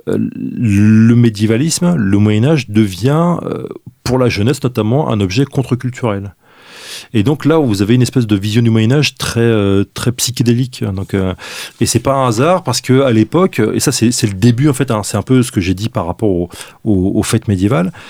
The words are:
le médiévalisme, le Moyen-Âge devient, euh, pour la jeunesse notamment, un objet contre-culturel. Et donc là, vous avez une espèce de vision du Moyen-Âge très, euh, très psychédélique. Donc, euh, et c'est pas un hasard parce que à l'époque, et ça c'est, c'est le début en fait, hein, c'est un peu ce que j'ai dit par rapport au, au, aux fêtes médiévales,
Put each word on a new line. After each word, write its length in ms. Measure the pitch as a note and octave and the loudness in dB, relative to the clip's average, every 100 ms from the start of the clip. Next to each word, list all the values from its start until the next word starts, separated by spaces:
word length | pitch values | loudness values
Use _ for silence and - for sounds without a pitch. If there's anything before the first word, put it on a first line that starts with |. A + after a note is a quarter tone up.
| - | -4
le 1120 | - - - - - A#2+ G2 G#2+ A2 A2+ A#2 | -4 -4 -6 -10 -4 0 2 4 6 6 6
médiévalisme, 800 | A#2 G#2 G#2+ A2+ D#3+ - F3 E3+ | 4 2 0 0 0 0 0 0
le 220 | G2 G2+ | 0 2
Moyen-Âge 520 | G#2 G#2+ B2 D#3+ A#2+ | 2 2 2 0 0
devient, 680 | G#2 G#2+ F2+ A2+ D3+ E3+ E3+ | 0 0 0 0 2 0 -2
euh, 240 | - - - - - - | -4 -8 -10 -14 -18 -12
pour 160 | - B2 | -2 0
la 80 | B2 | 0
jeunesse 340 | G2+ G#2 D3 | 0 -2 0
notamment, 460 | B2+ B2 G#2+ B2+ D3 | -2 -2 0 0 0
un 120 | A2+ | 0
objet 240 | G2+ G#2 C#3 | -2 0 -2
contre-culturel. 880 | - B2 B2 B2+ - A#2+ G2 G2+ - _ _ - - - - - | -2 -2 -2 -4 -6 -4 -4 -8 -14 _ _ -20 -20 -18 -18 -6
Et 80 | A2+ | -2
donc 240 | G2+ D3+ C#3+ | 0 0 2
là, 120 | D#3+ | 2
vous 240 | C#3 G2+ | 2 0
avez 140 | G2 B2 | 2 2
une 60 | |
espèce 240 | B2 - A2 | 2 0 0
de 100 | G#2 | 0
vision 260 | G2+ G#2+ | 0 0
du 80 | A#2 | 2
Moyen-Âge 460 | A2 A2 C#3 D3 - | 4 2 2 0 -4
très, 240 | - - | -6 0
euh, 440 | A#2 A2 G2+ G2 G2+ | 0 2 2 0 -2
très 180 | - - | -4 -4
psychédélique. 720 | A#2+ - A#2+ A#2 A#2+ B2+ - | -4 -4 -2 0 0 -2 -6
Donc, 300 | A2 F#2+ G2 | -6 -6 -4
euh, 200 | G2 F#2 F2 - - - - | -2 -2 -4 -10 -14 -12 -4
et 60 | - | 0
c'est 140 | - | 0
pas 140 | - C3+ | 0 0
un 120 | B2+ | 0
hasard 360 | A2 D3 F#3 | 2 2 0
parce 180 | F3 B2 | -2 -4
que 200 | - B2+ | 0 2
à 100 | C#3 | 4
l'époque, 500 | A2 G#2+ D#3+ F#3 - A2 | 2 2 2 0 0 0
et 60 | A#2 | 0
ça 120 | - | -2
c'est, 200 | B2 A2+ | 0 0
c'est 140 | A#2+ A2 | 0 -2
le 80 | |
début 340 | F#2+ A2+ A#2 D3 | 2 2 2 2
en 60 | |
fait, 160 | C3 C3+ | 0 -2
hein, 120 | A2 | -2
c'est 140 | G2+ G#2+ | -4 -4
un 40 | |
peu 220 | F#2+ B2+ | 0 2
ce 80 | A#2+ | 2
que 100 | - | -2
j'ai 120 | F2 | -2
dit 160 | F#2 A2 | -2 -4
par 180 | - E2+ | -4 -6
rapport 220 | F2 A2 | -2 -2
au, 200 | F2+ F2 - - - - | -2 -4 -8 -20 -10 -2
au, 260 | G2 F#2 G2+ | 0 0 0
aux 80 | |
fêtes 240 | G2 A2+ - | 0 -2 0
médiévales, 440 | G2 G2 C#3+ F3+ - - | 0 2 0 -2 -6 -18